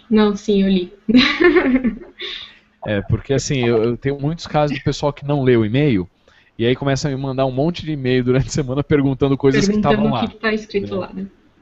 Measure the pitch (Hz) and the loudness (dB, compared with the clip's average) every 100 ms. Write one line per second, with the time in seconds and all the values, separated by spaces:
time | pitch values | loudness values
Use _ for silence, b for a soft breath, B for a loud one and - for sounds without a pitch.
0 | - 214 208 202 - 196 196 185 180 - | 0 2 2 0 0 0 2 0 -2 -6
1 | - 247 - - 339 320 277 262 247 - | 2 4 4 4 4 4 2 0 -2 -6
2 | - - B B B B _ _ 104 101 | -12 -16 B B B B _ _ -4 -4
3 | - 110 - 135 - 139 120 113 117 117 | -2 -4 -2 -2 -2 0 2 2 0 -2
4 | 139 143 139 165 - 151 147 123 151 139 | -4 -4 -4 -6 -4 0 0 -2 -4 -4
5 | 147 - 143 147 127 120 107 127 147 98 | -4 -4 -4 0 4 4 2 2 2 0
6 | 87 _ b b b - 113 131 139 135 | -2 _ b b b -4 -2 0 -2 -2
7 | 151 135 139 131 135 127 156 175 156 147 | -2 -4 -6 -2 -2 0 -2 -4 -6 -4
8 | 127 127 123 127 117 156 127 135 - 147 | 0 0 2 0 0 -4 -4 -4 0 2
9 | 139 127 139 135 135 202 196 214 156 - | 2 0 0 2 2 4 2 2 2 2
10 | 214 - - - 220 214 - 202 202 196 | 2 0 -4 -4 -4 -4 -4 -6 -4 -6
11 | 180 190 196 - _ _ | -8 -10 -12 -14 _ _